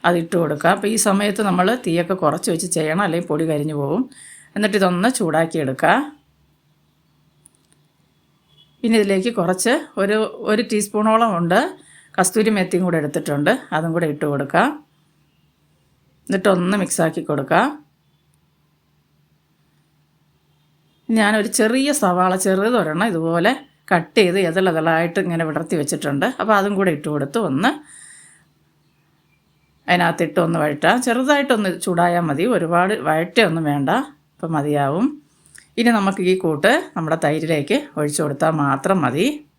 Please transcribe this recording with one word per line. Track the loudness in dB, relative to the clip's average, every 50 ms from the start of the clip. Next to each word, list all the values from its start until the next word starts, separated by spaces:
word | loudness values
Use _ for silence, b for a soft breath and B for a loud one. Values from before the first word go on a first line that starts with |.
| 2
അതിട്ട് | 2 0 0 -2 -2 -2 -2
കൊടുക്കുക. | 0 0 -4 0 2 2 2
അപ്പോൾ | 2 0 -4 -2
ഈ | 0 0
സമയത്ത് | 0 0 0 0 -2 -2 -2 -2 0
നമ്മൾ | 2 2 2 2 0 0 -2
തീയൊക്കെ | -2 0 0 0 -2 -2 0 0
കുറച്ച് | 0 0 0 -2 -4 -2
വെച്ച് | -2 -2 -4 -2
ചെയ്യണം, | -2 -2 0 0 0 0
അല്ലെങ്കിൽ | -2 -2 -4 -4 -2
പൊടി | -2 -2 0 0
കരിഞ്ഞു | 0 -2 -2 -4 -4 -4
പോകും. | -4 -2 -2 -2 -4 -4 B B B B B B B B B
എന്നിട്ട് | -4 -2 0 0 2
ഇതൊന്ന് | 2 2 2 2 0 0 0
ചൂടാക്കി | 0 -2 0 0 0 0 0 -2 -4 -2
എടുക്കുക. | -2 -2 0 2 2 2 2 0 -4 -10 _ _ _ _ _ _ _ _ _ _ _ _ _ _ _ _ _ _ _ _ _ _ _ _ _ _ _ _ _ _ _ _ _ _ _ _ _ _ _ _ _ _ _ _ _ _ _ _ _ _ _ _ _ -2
ഇനി | 2 2 2
ഇതിലേക്ക് | 2 2 0 0 0 -2 -2 -2
കുറച്ച് | 0 0 0 0 2 0 0 0 -2 -6 -4 -2 0
ഒരു, | 0 0 0 0 -4 -6 -8 -2 -2
ഒരു | 0 0 0 0
ടീസ്പൂണോളം | -2 -2 -2 -2 -2 0 2 2 4 4 4 2 2 0
ഉണ്ട് | 0 2 2 2 2 0 -6 B B B B B B B B
കസ്തൂരി | 0 0 0 2 2 2 2 2
മെത്തിയും | 0 0 0 0 0 0
കൂടെ | 0 0 0
എടുത്തിട്ടുണ്ട്, | -2 -2 -4 -4 -4 -2 -2 0 2 2 0 0 -2 -4 -4
അതും | -2 -2 -2 -2
കൂടെ | -2 -2 -2 -4
ഇട്ട് | -4 -4 -2
കൊടുക്കുക. | -2 -2 -4 0 2 2 2 2 -2 -6 -14 _ _ _ _ _ _ _ _ _ _ _ _ _ _ _ _ _ _ _ _ _ _ _ _ _ _ _ _
എന്നിട്ടൊന്ന് | -4 -4 0 2 2 2 2 2 0 0 -2 -2
മിക്സാക്കി | -4 0 0 0 0 0 -4 -4 -4
കൊടുക്കുക. | -4 -4 -2 2 2 2 2 2 -2 -8 -18 _ _ _ _ _ _ _ _ _ _ _ _ _ _ _ _ _ _ _ _ _ _ _ _ _ _ _ _ _ _ _ _ _ _ _ _ _ _ _ _ _ _ _ _ _ _ _ _ _ _ _ _ _ _ _ _ _ _ _ _ _ _ _ _ -2 0 2
ഞാനൊരു | 2 2 2 0 0 -2 0 0
ചെറിയ | 2 2 2 0 0 0 0 0 0
സവാള | 0 2 2 2 2 2 0 0
ചെറുതൊരെണ്ണം | 0 2 2 2 0 2 0 0 0 -2 -2 -2 0 -2
ഇതുപോലെ | -2 -2 0 0 2 2 2 0 0 -6 _ _ _ _ 0
കട്ട് | 0 0 0 0 _ 2
ചെയ്ത് | 2 4 2 0 0 0
എതളെതളായിട്ട് | 0 0 0 2 0 2 0 2 2 2 0 0 -2 -2 -2
ഇങ്ങനെ | -2 -2 -2 -2
വിടർത്തി | -2 -4 -4 -4 -2 -2 -2
വെച്ചിട്ടുണ്ട്. | -2 -2 -4 -4 -4 -4 -2 0 -2 -2 -2 -4
അപ്പോൾ | 0 2 2 2
അതും | 2 0 0
കൂടെ | 0 0 0 0
ഇട്ട് | -2 -4 -4 -4
കൊടുത്ത് | -4 -4 -2 -2 -2 -2 0
ഒന്ന് | -2 0 0 0 -2 -2 B B B B B B B B B B B B B B _ _ _ _ _ _ _ _ _ _ _ _ _ _ _ _ _ _ _ _ _ _ _ _ _ _ _
അതിനകത്തിട്ട് | -2 0 2 2 0 0 -2 -4 -2 0 0 0
ഒന്ന് | 0 0 0
വഴറ്റാം. | 0 -2 -2 0 2 2 2 2 2
ചെറുതായിട്ടൊന്ന് | 0 0 0 2 2 2 0 2 0 0 0 0 -2 -4 -4 -4
ചൂടായാൽ | -2 0 2 2 2 2 0 0 0
മതി, | 0 0 0 0 0
ഒരുപാട് | 0 0 0 2 2 2 2 0 -2 -2
വഴറ്റൊന്നും | -2 0 0 -2 -2 2 2 2 2 2 0 0 0
വേണ്ട, | 0 0 0 0 0 -2 -2 -6 -12 _ _ _ _
അപ്പം | _ -8 -4 -4
മതിയാവും. | -2 -2 0 0 0 0 0 0 0 -2 -2 -4 -6 _ b b b b b b b b b b 0
ഇനി | 2 2 2
നമുക്ക് | 2 2 0 0 0 0 0
ഈ | 0 2 0
കൂട്ട് | -2 -2 2 4 4 4 4 0 -4 -8
നമ്മുടെ | -6 -2 -2 -2 0 0
തൈരിലേക്ക് | 0 0 0 -2 -2 -2 -2 0 0 -2 -2 -2 -6 -6 -4
ഒഴിച്ചു | -4 -2 -2 -2 -2
കൊടുത്താൽ | -4 -2 0 0 0 2 2 0
മാത്രം | 0 0 -2 0 0 0 2 0
മതി. | 0 0 0 -2 -2 -2 -6 -14 _ _